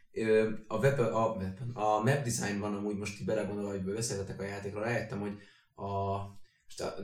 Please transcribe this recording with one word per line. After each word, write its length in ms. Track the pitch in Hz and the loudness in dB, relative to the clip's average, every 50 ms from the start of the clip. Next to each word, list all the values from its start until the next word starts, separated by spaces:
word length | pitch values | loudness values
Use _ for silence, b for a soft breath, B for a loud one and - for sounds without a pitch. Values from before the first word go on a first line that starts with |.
| B _ | B _
ö, 360 | - 101 110 110 110 110 110 107 104 - - - | -4 0 4 6 6 6 6 4 0 -4 -4 -4
a 80 | - 101 | 0 4
weapon, 280 | 135 139 - 123 113 | 4 4 6 4 2
a 200 | 110 110 110 110 | 2 4 4 2
weapon, 440 | 107 95 95 92 95 - - 123 - - | 2 2 0 -2 -4 -4 -6 -8 -6 -4
a 280 | 104 107 107 107 107 | 0 2 4 4 6
map 220 | 113 131 143 - 120 | 6 4 4 4 2
design 360 | 117 - - - 101 101 101 | 0 -2 0 0 -2 -2 -2
van 140 | 104 104 101 | -2 -2 -2
amúgy 220 | 98 101 104 101 | -2 -2 -2 -2
most 240 | 95 104 98 - - | -2 -4 -6 -6 -4
így 60 | 92 | -2
belegondolva, 440 | 92 - 107 98 95 104 104 101 101 | 0 0 0 0 -2 -2 -4 -4 -4
hogy 140 | 101 92 92 | -4 -4 -2
beszéltetek 560 | 95 104 117 120 110 101 98 95 - - 95 | -2 -2 -2 -2 -2 -2 -4 -4 -6 -6 -6
a 40 | 98 | -6
játékról, 380 | 98 101 98 98 98 98 104 | -6 -6 -6 -8 -6 -4 -4
rájöttem, 380 | 110 117 120 110 - - - 101 | -2 0 0 0 -2 -4 -4 -4
hogy 120 | 104 101 101 B B B B B B B _ | -4 -6 -6 B B B B B B B _
a, 100 | - 101 98 98 98 98 98 98 101 98 101 - - - - _ _ _ | -10 -6 -4 -2 0 0 0 -2 -2 -4 -8 -10 -14 -18 -18 _ _ _
most 160 | - - - | -16 -10 -8
a, 140 | - - - 98 | -6 -6 -6 -8